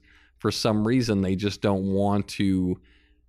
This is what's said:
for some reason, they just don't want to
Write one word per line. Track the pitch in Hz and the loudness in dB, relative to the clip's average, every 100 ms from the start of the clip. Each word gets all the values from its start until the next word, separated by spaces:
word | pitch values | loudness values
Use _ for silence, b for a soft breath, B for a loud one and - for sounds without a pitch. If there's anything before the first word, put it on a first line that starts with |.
| b b b _ | b b b _
for | 107 | -4
some | - 120 107 107 | 0 0 0 2
reason, | 131 113 101 | 2 2 0
they | 95 92 | 0 0
just | 101 - | -2 -2
don't | 107 98 98 | 0 0 0
want | 95 101 101 98 | 0 0 0 -2
to | - 98 95 92 90 b b b b | -2 0 2 0 -4 b b b b